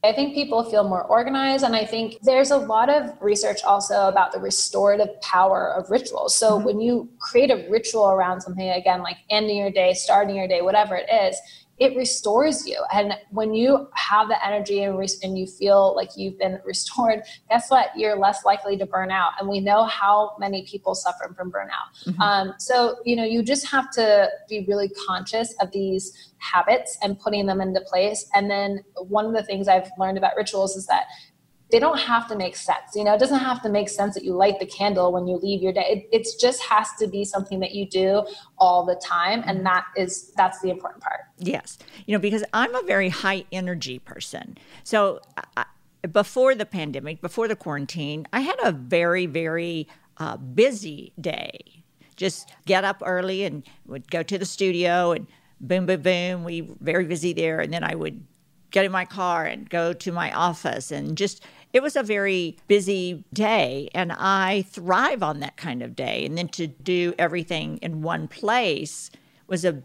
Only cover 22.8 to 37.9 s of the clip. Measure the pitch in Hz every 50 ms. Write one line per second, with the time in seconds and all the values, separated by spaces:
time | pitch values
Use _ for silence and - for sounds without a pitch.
22.8 | 240 233 - - - 240 240 233 226 220 226 233 220 226 277 277 - - - 269
23.8 | 269 269 - - 226 214 208 202 196 - - - - _ 214 208 190 190 202 202
24.8 | 202 196 196 - - - 185 185 185 - - 226 226 226 - - 196 185 - 196
25.8 | 196 190 190 190 190 - - - - _ _ _ - - - 180 175 - 233 254
26.8 | - - - - - 196 202 - - 220 208 202 202 196 190 190 190 190 185 185
27.8 | 190 - - 180 190 208 214 - - - - 202 202 202 202 202 202 202 202 196
28.8 | 196 _ _ 185 185 185 202 208 214 220 226 220 208 208 196 190 196 196 190 185
29.8 | 185 185 - 185 190 190 190 190 196 185 - - 214 - - 196 196 190 190 190
30.8 | 190 - 190 175 - - - - - _ _ _ _ _ _ _ _ _ - 233
31.8 | 262 311 311 277 - - 240 233 233 - 220 208 185 180 - - - - 254 -
32.8 | - - - 208 208 208 208 214 254 269 285 269 254 262 247 247 - 220 208 202
33.8 | 202 196 - - 196 208 196 - - 190 180 180 190 208 196 196 185 - - -
34.8 | 202 208 196 185 180 180 180 180 180 180 180 175 185 196 202 190 180 190 185 202
35.8 | 180 - 440 202 - - 226 226 226 - - - - 247 254 - - - 226 214
36.8 | 220 - - - 220 196 185 202 202 202 - 196 190 - 196 190 190 - - 202
37.8 | 202 190